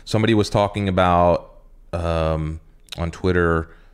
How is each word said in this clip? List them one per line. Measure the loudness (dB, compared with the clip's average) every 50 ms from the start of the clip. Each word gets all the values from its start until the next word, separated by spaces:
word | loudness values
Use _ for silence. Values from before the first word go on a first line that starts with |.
| -8
Somebody | -4 -2 0 2 2 2
was | 2 2 2
talking | 0 0 0 0 0 -2 -4 -2
about, | 0 2 2 4 4 4 4 4 2 0 -2 -8 -20 -20 -20 -20 -20 -20 -16 -10
um, | -8 -6 -4 -2 -2 -2 0 -2 -2 -2 -4 -6 -8 -10 -14 -20 -20 -20 _ -18 -12 -8
on | -8 -8
Twitter, | -8 -4 -2 0 0 2 2 2 2 0 -2 -4 -10 -20 -20 -20